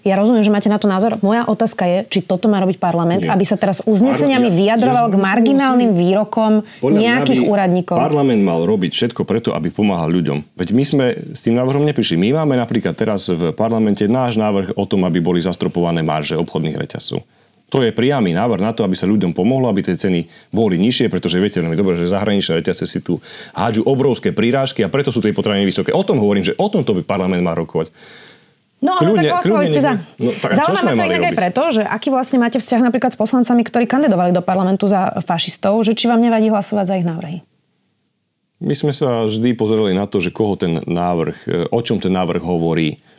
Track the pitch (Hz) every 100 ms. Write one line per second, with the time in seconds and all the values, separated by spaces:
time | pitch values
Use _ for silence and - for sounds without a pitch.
0 | 202 190 214 233 208 208 208 208 208 190
1 | 220 220 202 226 233 208 226 - 180 185
2 | 220 190 - 185 220 202 185 175 180 170
3 | 170 175 170 - - 202 202 190 - 208
4 | 254 269 285 262 240 170 196 226 247 247
5 | 233 196 196 214 233 277 269 247 240 180
6 | 175 196 208 - 220 214 214 - 131 208
7 | 226 247 - 262 247 202 190 180 180 170
8 | 151 147 139 113 98 82 87 107 87 -
9 | 120 - 98 107 113 82 82 - 104 90
10 | 80 87 76 73 76 - 90 110 143 143
11 | 127 - - - - 120 127 139 151 139
12 | 101 85 101 151 151 127 117 117 92 -
13 | 113 101 - 85 82 78 113 113 107 101
14 | 104 127 123 110 107 98 92 98 98 101
15 | 90 87 82 87 90 87 92 87 85 85
16 | 80 78 73 80 - - 78 73 76 -
17 | - 50 - _ _ _ _ 135 117 107
18 | 123 143 95 82 120 98 104 113 104 92
19 | 92 107 90 80 101 131 127 101 95 87
20 | 101 90 80 - - 104 110 85 107 123
21 | 123 92 - 87 101 92 82 80 98 87
22 | 87 98 107 101 87 82 85 90 92 -
23 | - 85 - - - - 110 110 113 135
24 | 139 117 104 - 117 135 135 - 98 135
25 | 143 120 107 101 107 101 98 98 - 160
26 | 196 151 104 101 - - 202 208 131 95
27 | 82 92 92 90 87 82 80 80 82 -
28 | - - - - _ _ _ _ 294 370
29 | 165 220 151 359 180 254 285 294 285 220
30 | 160 - 120 - - 202 320 381 - 233
31 | 202 - 349 - 180 214 330 220 208 220
32 | 285 262 254 262 233 240 - 233 247 233
33 | 254 - 220 254 240 240 233 240 233 247
34 | 294 185 180 180 180 185 185 190 202 196
35 | 185 - - 170 - - 196 220 220 220
36 | 233 226 233 226 220 214 202 208 185 190
37 | 170 160 147 170 - _ _ _ _ _
38 | _ _ _ _ _ _ - - 147 135
39 | 143 117 110 110 123 117 107 110 104 92
40 | 101 101 87 - 107 92 90 82 - 85
41 | 87 87 80 - - 85 82 117 - 107
42 | 92 92 87 85 82 87 82 80 80 -
43 | _